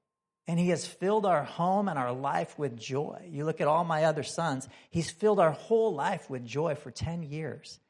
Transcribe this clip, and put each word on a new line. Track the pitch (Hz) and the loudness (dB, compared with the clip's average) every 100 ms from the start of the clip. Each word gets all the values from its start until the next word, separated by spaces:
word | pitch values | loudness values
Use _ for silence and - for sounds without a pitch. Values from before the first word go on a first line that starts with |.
| _ _ _ _ - | _ _ _ _ -2
And | 170 | 2
he | 175 | 2
has | 156 - | 2 -2
filled | - 185 214 196 | -2 2 2 4
our | 170 | 4
home | 120 - 180 196 196 | 2 -2 2 2 0
and | 143 | 0
our | 123 | -2
life | 127 139 170 165 - | -2 -2 -2 -2 -4
with | 139 117 | -6 -6
joy. | 123 135 - - 170 | -4 -4 -4 -8 -10
You | 147 151 | -4 -4
look | 156 | 0
at | 147 | 2
all | 165 | 2
my | 170 156 | 2 2
other | 160 147 | 2 2
sons, | - - 165 131 - - - | -4 -2 -2 -2 -6 -18 -6
he's | 165 - | -4 -4
filled | - 214 196 | 0 2 6
our | 160 | 4
whole | 143 - 220 220 110 | 4 0 2 2 0
life | 170 180 - | -2 -4 -6
with | 131 120 | -10 -6
joy | 135 165 139 | -2 -2 -4
for | 127 | -8
ten | - 160 170 | -8 -6 -6
years. | 143 151 131 143 - - | -6 -6 -8 -10 -14 -20